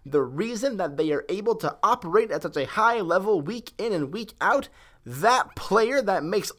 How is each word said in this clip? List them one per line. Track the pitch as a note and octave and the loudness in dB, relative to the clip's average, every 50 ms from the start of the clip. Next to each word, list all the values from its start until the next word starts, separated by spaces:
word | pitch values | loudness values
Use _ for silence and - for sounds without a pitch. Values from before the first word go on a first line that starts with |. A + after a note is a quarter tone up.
| - | -6
the | C#3 D3 C#3+ | 0 0 0
reason | C3 B2 C3 D3+ G#3+ A3+ A#3+ G3+ C4 C#4 A3+ | 0 0 -2 -4 -4 -4 -2 -2 -2 -2 -2
that | F#3+ F3+ D3 C#3+ D3+ | -2 -4 -4 -2 0
they | D#3+ D#3 | 0 0
are | D3+ C#3 - - | 0 -2 -2 -4
able | F3+ G3+ G#3 A#3 A3 | -4 -2 0 -2 -2
to | A3 - D3 - - | 0 -2 -6 -4 0
operate | - G#3 A#3+ A#3+ - E3 F3 A3 A3+ G#3 | 2 2 2 2 0 2 4 4 4 2
at | D3 D3+ | -2 -4
such | - D#3+ - D3+ | -4 -4 -4 -4
a | C3 | -4
high | - - G#3+ A3 A#3 A#3 A3+ | -2 0 2 4 4 4 2
level | F#3 E3 F3 - F#3+ A3 G#3+ D#3+ | 0 2 2 2 2 2 0 0
week | C#3+ E3+ A#3 A#3 - - - - | 0 -2 -8 -8 -10 -12 -10 -6
in | G#3 A#3 | -4 -2
and | G3 E3 C#3+ C3+ | -2 -2 -2 -4
week | E3 A#3 A3 - - - | -6 -8 -10 -10 -6 -2
out, | D3+ G3 B3+ C#4 - - _ - - - _ _ - A2+ | 2 2 2 2 0 -4 _ -20 -20 -20 _ _ -16 -12
that | B2 C#3 F3 A3+ B3+ A3+ - - - | -6 0 2 4 4 4 2 -2 -6
player | - - - F#3+ A3 A3 A#3 C#4 C#4 | -10 -2 2 2 4 4 4 2 0
that | A3+ G3 F#3+ D#3 D3 | 2 2 0 0 0
makes | E3 G#3 G3+ - - - | -2 -2 -2 -2 -4 -4